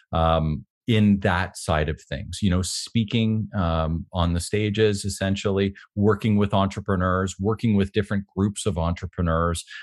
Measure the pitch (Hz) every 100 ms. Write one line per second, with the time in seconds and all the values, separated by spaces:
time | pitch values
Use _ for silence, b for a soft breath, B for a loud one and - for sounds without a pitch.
0 | B 80 80 82 78 71 - _ - 113
1 | 104 101 101 90 92 - - 80 78 73
2 | - 69 69 87 101 87 90 - - 117
3 | 110 117 110 110 104 101 87 82 80 82
4 | - 92 85 85 - 104 107 104 107 101
5 | 101 95 95 98 104 98 98 98 B -
6 | 101 101 113 104 104 101 98 101 98 95
7 | 92 92 98 - 98 107 120 101 98 -
8 | 101 101 98 - 101 104 - 87 82 85
9 | 87 - 87 80 85 85 - B